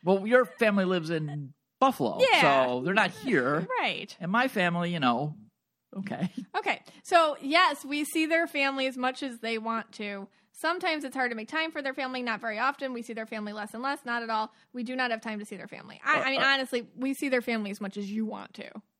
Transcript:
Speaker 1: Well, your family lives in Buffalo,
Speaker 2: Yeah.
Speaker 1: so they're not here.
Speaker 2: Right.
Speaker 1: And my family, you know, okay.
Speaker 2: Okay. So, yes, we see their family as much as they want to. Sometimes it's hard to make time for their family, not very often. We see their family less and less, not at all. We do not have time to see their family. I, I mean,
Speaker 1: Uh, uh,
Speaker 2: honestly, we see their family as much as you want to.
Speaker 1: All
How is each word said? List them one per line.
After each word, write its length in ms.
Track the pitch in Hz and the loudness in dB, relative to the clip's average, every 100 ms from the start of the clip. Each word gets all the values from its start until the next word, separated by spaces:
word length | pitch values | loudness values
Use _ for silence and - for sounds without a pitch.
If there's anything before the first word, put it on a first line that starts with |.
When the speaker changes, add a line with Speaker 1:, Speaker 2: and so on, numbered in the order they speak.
Speaker 1:
Well, 220 | 165 196 202 | 4 2 6
your 180 | 247 | 4
family 400 | 247 - 220 202 | 4 2 4 4
lives 240 | 185 185 160 | 2 2 0
in 440 | 165 151 147 135 - _ _ | -2 -2 -6 -8 -14 _ _
Buffalo, 420 | 269 - 117 - 508 | 2 4 -2 4 4
Speaker 2:
Yeah. 360 | 359 254 139 131 | 6 6 6 4
Speaker 1:
so 160 | 123 | 0
they're 80 | 135 | 2
not 180 | 196 190 | 4 2
here. 540 | - 269 185 127 151 - 508 | 0 0 2 4 0 0 0
Speaker 2:
Right. 340 | 254 170 208 - | 0 -2 -10 -10
Speaker 1:
And 100 | 170 | -2
my 180 | 220 262 | 0 0
family, 440 | 220 175 170 175 | 2 2 2 -2
you 80 | 175 | 0
know, 360 | 131 120 151 151 - _ _ _ _ 196 | 2 2 -2 -8 -18 _ _ _ _ -12
okay. 320 | 196 - 185 - 208 359 | -8 -4 -4 -6 -6 -4
Speaker 2:
Okay. 240 | 427 - - - | -2 -4 -6 -20
So, 320 | - 359 320 285 | 4 6 6 2
yes, 420 | 277 320 359 285 | 2 4 4 2
we 200 | 277 294 | -4 -4
see 220 | 294 330 320 | -2 0 2
their 200 | 330 330 | 2 0
family 400 | 302 277 269 262 | 0 0 0 -2
as 120 | 254 | 0
much 240 | 254 254 | -4 -2
as 160 | 277 233 | -8 -6
they 180 | 226 226 | -6 -4
want 360 | 220 226 214 | -4 -6 -6
to. 360 | - 208 202 196 _ _ | -10 -8 -8 -10 _ _
Sometimes 520 | - 320 349 359 311 | -4 -2 0 0 -2
it's 120 | 277 269 | -4 -2
hard 140 | 247 | -2
to 40 | |
make 140 | 226 220 | -2 -6
time 220 | 311 320 | -4 -4
for 80 | 320 | -4
their 140 | 269 | -6
family, 260 | 269 262 254 | -4 -4 -4
not 200 | 247 214 | -4 -4
very 160 | 226 214 | -4 -2
often. 340 | 254 277 269 | -2 -2 -6
We 80 | 247 | -6
see 140 | 233 | -8
their 100 | 226 | -8
family 300 | 220 220 208 | -8 -6 -6
less 180 | 214 208 | -8 -10
and 100 | 220 | -6
less, 180 | 269 277 | -4 -4
not 180 | 247 240 | -4 -6
at 60 | 226 | -2
all. 240 | 220 214 _ _ | -2 -4 _ _
We 80 | 247 | -8
do 120 | 233 | -6
not 160 | 254 254 | -2 -2
have 120 | 226 | -2
time 160 | 226 214 | -4 -8
to 80 | 208 | -10
see 100 | 190 | -12
their 120 | 170 | -14
family. 300 | - - - | -16 -18 -8
I, 160 | - 302 | 0 2
I 100 | 262 | 2
mean, 80 | 269 | 2
Speaker 1:
Uh, 20 | |
uh, 40 | 262 | 4
Speaker 2:
honestly, 380 | 269 262 247 - - | 2 2 -2 -4 -4
we 180 | 269 | -4
see 160 | 269 285 | 0 2
their 100 | 254 | 2
family 300 | 240 226 208 | 2 -2 -2
as 100 | 202 | -6
much 160 | 196 208 | -6 -6
as 140 | 202 | -6
you 160 | 214 220 | -4 -4
want 260 | 208 202 | -6 -12
to. 140 | - - | -12 -16
Speaker 1:
All 80 | - _ _ | -16 _ _